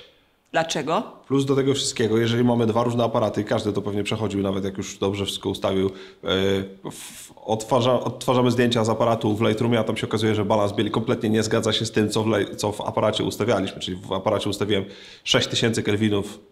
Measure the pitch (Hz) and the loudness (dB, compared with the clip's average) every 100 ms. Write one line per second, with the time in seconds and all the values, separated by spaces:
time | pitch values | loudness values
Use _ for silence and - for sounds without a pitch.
0 | - _ _ _ _ 165 160 170 143 180 | -20 _ _ _ _ -2 0 -2 -2 -2
1 | 233 - - 135 135 135 135 131 - - | -2 -10 -2 0 2 2 2 2 0 0
2 | 110 110 117 117 123 120 113 110 120 117 | 2 4 4 4 4 4 2 2 2 2
3 | 113 120 107 110 104 113 107 101 101 101 | 0 2 0 0 0 0 0 -2 -2 -4
4 | 101 107 107 98 98 98 95 98 95 - | -2 -2 -2 0 -2 -2 -4 -6 -10 -2
5 | 98 101 95 - 98 95 101 95 95 - | -2 0 -4 -4 -4 -2 0 0 0 -2
6 | - - 87 92 98 98 95 - 151 - | -16 -10 -2 0 2 0 -4 -10 -14 -14
7 | - - - - - 110 - 131 123 120 | -16 -18 -20 -10 -4 -4 0 2 2 0
8 | - - - 123 123 113 123 113 110 110 | -2 -4 0 2 4 4 2 2 0 2
9 | 117 117 110 104 113 113 117 117 113 107 | 2 2 0 2 2 2 2 2 0 -2
10 | 104 107 110 107 98 110 101 98 104 117 | -2 0 0 0 2 2 2 2 0 0
11 | 113 117 110 110 107 113 110 - 110 113 | 0 0 0 0 2 0 0 0 0 0
12 | 107 110 107 104 98 - 104 101 - - | 2 2 2 2 0 -2 -4 -4 -4 0
13 | 110 110 107 - 110 101 95 - - 92 | 2 2 -2 -2 0 0 -2 -6 -8 -8
14 | - 95 110 101 107 95 104 101 98 - | -6 -4 0 -2 -2 -4 -2 -2 -4 -10
15 | - - - 131 120 113 120 113 107 104 | -20 -10 0 0 0 0 0 0 0 2
16 | 107 101 98 - - | 2 0 -4 -10 -20